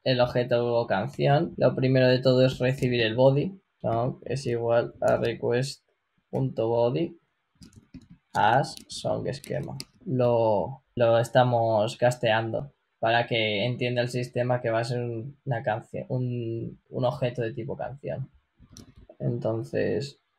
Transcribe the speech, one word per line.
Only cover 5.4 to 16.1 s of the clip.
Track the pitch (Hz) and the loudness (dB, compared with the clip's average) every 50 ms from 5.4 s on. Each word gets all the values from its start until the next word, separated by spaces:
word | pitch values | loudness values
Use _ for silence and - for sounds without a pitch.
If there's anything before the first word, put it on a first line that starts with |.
| - 117 120 123 135 139 - - _ _ _ _ _ _ _ _ _ _ | -2 0 0 0 -2 -4 -8 -14 _ _ _ _ _ _ _ _ _ _
punto | - 127 135 127 - - 113 113 | -4 -4 -4 -2 -2 -2 -2 0
body | 117 120 120 123 135 160 170 170 - - _ _ _ _ _ _ _ _ - - - - - _ - - - _ - - _ _ | 2 2 2 2 0 0 -4 -4 -6 -12 _ _ _ _ _ _ _ _ -20 -20 -20 -20 -20 _ -20 -20 -20 _ -20 -20 _ _
as | - 107 104 107 120 139 156 - - - - - | -2 2 2 4 4 4 2 0 -6 -14 -16 -14
song | - - - 113 110 113 104 - | -12 -8 -6 -4 -4 -4 -4 -6
esquema. | - - - - 92 90 - - 135 139 - - _ _ - | -8 -8 -8 -8 -8 -6 -6 -8 -10 -14 -14 -16 _ _ -8
Lo, | 185 131 127 123 120 120 117 113 110 107 98 80 117 139 - _ _ _ | -4 -2 0 2 2 2 2 2 2 2 0 -2 -4 -8 -12 _ _ _
lo | 120 120 117 117 117 | 2 4 4 4 4
estamos | 120 - - 131 123 123 120 117 113 113 113 107 104 117 - - | 2 4 4 4 4 6 4 2 2 2 2 2 2 0 0 0
casteando | 120 123 123 - - 113 107 113 113 113 113 113 139 - - _ _ _ _ _ | 0 0 2 2 0 2 2 2 0 -2 -4 -6 -8 -10 -14 _ _ _ _ _
para | - 113 117 120 117 | 0 2 2 2 0
que | - 123 113 110 107 107 101 104 | 0 0 0 0 0 0 0 0
entienda | 123 123 - 123 120 123 120 | -2 -2 -2 -2 -2 0 -2
el | 120 123 | -2 -2
sistema | 127 123 127 - - 123 120 123 127 123 | -2 -4 -6 -4 -2 -2 0 0 0 0
que | - 117 | 0 0
va | 110 113 | 0 0
a | 120 | 0
ser | 123 123 123 | -2 -2 -4
un, | 120 120 117 113 117 143 - _ _ | -4 -4 -6 -8 -10 -12 -16 _ _
una | 135 120 113 | -6 -6 -4
canción, | - - 107 117 - - - - - | -2 -4 -4 -4 -6 -10 -10 -10 -6
un, | - | -6